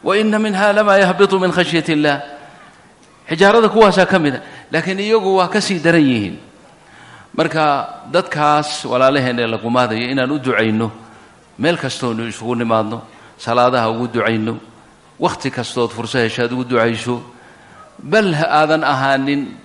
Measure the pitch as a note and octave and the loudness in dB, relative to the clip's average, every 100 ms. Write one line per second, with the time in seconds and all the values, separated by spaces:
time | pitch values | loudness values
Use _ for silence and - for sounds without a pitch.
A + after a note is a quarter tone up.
0 | D#3 G3 A3 G#3+ G#3+ F#3+ G#3 G3+ G#3 G3 | 0 0 2 0 0 2 2 4 4 4
1 | F#3+ F3+ G3 F#3+ F#3 E3+ E3+ E3 D#3+ D#3 | 4 4 2 4 2 2 0 0 0 0
2 | D3 C#3 - - - - - - _ _ | 0 -2 -6 -18 -20 -20 -20 -20 _ _
3 | _ _ - D#3+ G3 A3+ A3 G#3 G#3+ F3+ | _ _ -10 2 4 6 4 6 4 6
4 | F3 F#3 D3 B2 - - - D3+ F3 F#3+ | 2 2 0 -4 -12 -20 -6 -4 -4 -4
5 | G#3 A3+ F#3+ F#3+ F3+ G#3 F#3+ F#3 D#3+ E3 | 0 0 2 0 2 0 -2 0 4 4
6 | C#3+ A#2+ G2 C#2 - - - _ - - | 4 2 -4 -10 -20 -20 -20 _ -20 -20
7 | - - - - D#3+ D#3 D#3 C#3 A2 - | -20 -20 -14 -4 -2 0 0 0 -4 -12
8 | - D#3+ F#3 D3+ D3+ D3 D3 - B2 B2 | -2 -2 -2 0 2 2 0 -8 -4 2
9 | C3 C#3+ B2+ A#2+ A#2 A2+ A2+ B2 A#2+ A2 | 4 4 -2 -2 -4 -4 0 0 0 -2
10 | A#2+ C3+ B2+ D3+ C3 G#2+ A2 A2 A2+ - | -2 -2 -2 -2 -2 0 0 0 -2 -6
11 | - - - - _ - C#3 E3+ C3+ - | -20 -20 -20 -20 _ -4 -2 -2 -6 -6
12 | B2+ A2+ A#2 - A2+ A#2+ A#2 A2 G#2+ A#2 | -6 -4 -8 -8 -6 -4 0 0 -2 -8
13 | - - - - - A#2 B2 B2+ A2+ A2+ | -12 -20 -20 -14 -4 0 2 2 -2 -2
14 | B2 A#2 G#2+ A2+ A2 A#2 - - - _ | -4 -2 -2 -2 -4 -6 -14 -20 -20 _
15 | _ _ E3+ - C3+ B2+ A#2 - A#2 A2+ | _ _ -4 -4 -8 -8 -8 -4 -4 -4
16 | A2+ C3 A2+ A2 A#2+ B2+ B2 B2 A2+ A2 | -4 0 -2 -2 -4 -4 -2 0 0 0
17 | A2+ A#2+ - - - - - - - - | -6 -8 -10 -20 -20 -20 -20 -20 -20 -20
18 | C3+ G#3 G#3 D3+ D#3+ D3+ D3+ D#3+ C#3 C3 | -2 0 0 0 0 2 2 2 0 0
19 | C3+ C3+ C3+ C#3+ A#2+ - | 0 0 0 -2 -4 -14